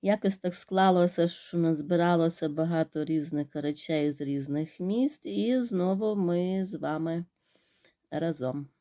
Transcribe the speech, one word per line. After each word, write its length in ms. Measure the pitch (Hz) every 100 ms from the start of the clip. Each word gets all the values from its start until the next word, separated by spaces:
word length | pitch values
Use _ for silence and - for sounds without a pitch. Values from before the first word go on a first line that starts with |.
Якось 360 | 196 208 196 196
так 160 | 180
склалося, 720 | 175 - 190 190 180 175 175 170
що 300 | - - 175
назбиралося 920 | 165 156 147 175 170 175 165 165 160
багато 560 | 147 165 165 160 156 151
різних 420 | 160 147 147 143
речей 580 | 151 147 147 - 156 147
з 100 | 143
різних 580 | 143 139 139 143 160 -
місць, 460 | 180 220 269 - -
і 360 | 202 214 254
знову 540 | 240 196 185 190 214 208
ми 500 | 175 175 180 190 185
з 80 |
вами 520 | 180 147 156 160 165 175 _ _ _ _ _ _ _ _
разом. 560 | 143 165 151 127 139 143 _